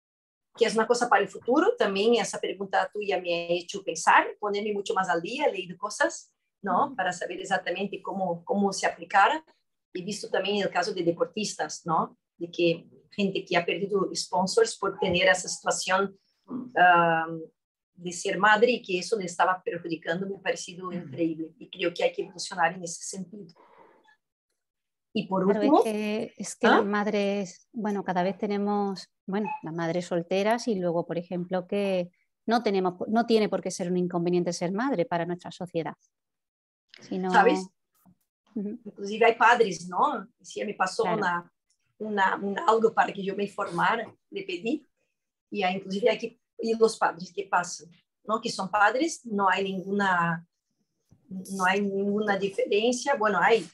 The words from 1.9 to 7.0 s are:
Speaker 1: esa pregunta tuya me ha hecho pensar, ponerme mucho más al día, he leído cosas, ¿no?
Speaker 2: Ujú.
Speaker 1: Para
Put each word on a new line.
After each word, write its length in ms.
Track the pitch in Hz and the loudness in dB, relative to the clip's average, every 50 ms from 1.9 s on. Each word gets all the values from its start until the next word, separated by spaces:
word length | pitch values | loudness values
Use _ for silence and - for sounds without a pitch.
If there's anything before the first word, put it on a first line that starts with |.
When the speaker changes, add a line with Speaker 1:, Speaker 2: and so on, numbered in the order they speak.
| 196 196 208 233 240 | 2 2 4 4 4
Speaker 1:
esa 240 | 214 190 - - - | 4 2 -2 -4 -6
pregunta 480 | - - 185 185 196 190 - 190 190 - - | -6 -6 -4 -6 -6 -2 0 0 0 0 -4
tuya 280 | 208 208 196 185 180 | -8 -4 -2 -2 -2
me 140 | 180 175 170 | -2 -2 -2
ha 120 | 170 170 170 175 | -2 0 -2 -2
hecho 300 | 175 - - - 196 - | -2 -2 -6 -10 -8 -8
pensar, 440 | 165 165 165 - - - 294 - 466 - - | -8 -8 0 2 6 6 6 4 2 -4 -6
ponerme 340 | 208 208 202 202 214 214 208 | -4 -4 -2 -2 -2 -2 -4
mucho 220 | 202 196 - 214 | -4 -4 -2 -2
más 140 | 185 185 180 | -2 0 0
al 140 | 170 170 170 | 0 -2 -2
día, 240 | 202 247 285 262 | -4 -4 0 0
he 60 | 247 196 | 0 0
leído 240 | 180 180 175 175 | -2 -8 -10 -10
cosas, 560 | - 202 208 - - 294 330 - - - _ _ _ _ _ _ _ - | -10 -8 -8 -2 0 -2 -2 -2 -6 -18 _ _ _ _ _ _ _ -4
¿no? 240 | 196 180 202 269 277 | -2 0 0 0 0
Speaker 2:
Ujú. 80 | 262 | -2
Speaker 1:
Para 160 | 190 | -4